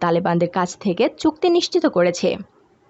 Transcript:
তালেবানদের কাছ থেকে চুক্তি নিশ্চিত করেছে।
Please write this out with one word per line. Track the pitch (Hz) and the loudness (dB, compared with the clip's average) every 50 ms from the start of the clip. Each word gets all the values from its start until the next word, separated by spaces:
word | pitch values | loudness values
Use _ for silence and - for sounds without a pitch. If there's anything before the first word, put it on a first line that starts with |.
তালেবানদের | - 175 165 170 180 180 170 170 175 170 | -2 0 0 0 0 0 0 0 0 0
কাছ | - 185 180 180 - - | 0 -2 -4 -4 -4 -6
থেকে | - 214 175 180 226 320 311 - | -4 -4 -2 0 0 -2 -2 -2
চুক্তি | - 320 311 - - 359 | -2 -2 -2 0 0 2
নিশ্চিত | 339 349 330 - - 359 320 | 2 2 0 0 0 0 0
করেছে। | 294 - 180 175 180 175 - - 180 - 196 196 - _ _ _ _ _ _ _ | 0 2 2 2 0 0 0 -2 -2 -2 -4 -8 -14 _ _ _ _ _ _ _